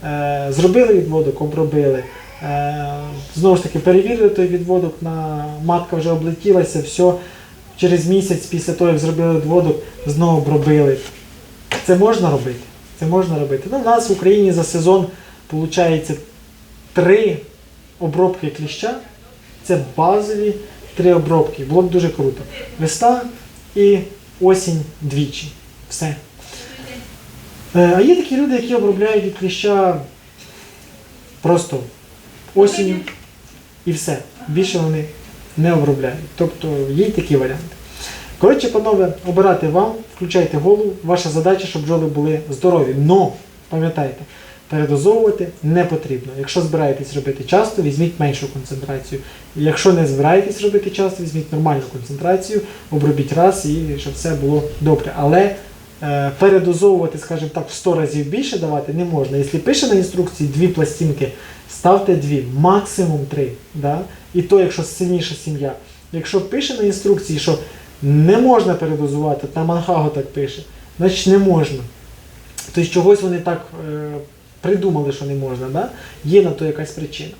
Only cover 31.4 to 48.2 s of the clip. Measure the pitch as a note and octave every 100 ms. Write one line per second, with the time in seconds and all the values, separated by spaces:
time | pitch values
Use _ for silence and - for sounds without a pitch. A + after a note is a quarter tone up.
31.4 | D#3+ F3 - C3+ A#2+ - - - - -
32.4 | - F#3+ G3+ F#3+ F#3+ F3+ - - - -
33.4 | - - - - - D#3 - C#3 - -
34.4 | - D#3 F#3 F#3 D#3+ D#3 D3+ - - -
35.4 | - - E3 E3 C#3+ C3+ C3 B2 - -
36.4 | E3 - D#3 C#3+ C3+ C#3 G#3+ F#3+ - C#3+
37.4 | C3 C#3+ - - - - - - - -
38.4 | G3 C#4 A#3+ A3+ G#3+ G3+ F3+ D#3 F3+ F3
39.4 | F#3+ F3 D#3+ E3 A3 A3+ - - F3 F3+
40.4 | D#3+ D3+ E3 G#3 G#3+ - D#3+ F3+ E3 D3+
41.4 | E3 F#3+ - D#3+ D3 E3 D#3+ D3 D3+ D#3
42.4 | D#3 C3+ F3+ E3+ B2+ C3+ D3+ F#3+ E3+ -
43.4 | - - - D#3+ D#3+ - C3+ - D3+ -
44.4 | - - - D3+ D3 C#3+ E3 A3+ A3 -
45.4 | F3 - D3+ E3+ E3+ D#3 - C3 B2+ C3
46.4 | C3+ - D#3+ D#3 D3 C3+ C#3 C#3+ C3+ C3+
47.4 | A#2+ F#3 A3 - D3+ C#3 E3+ -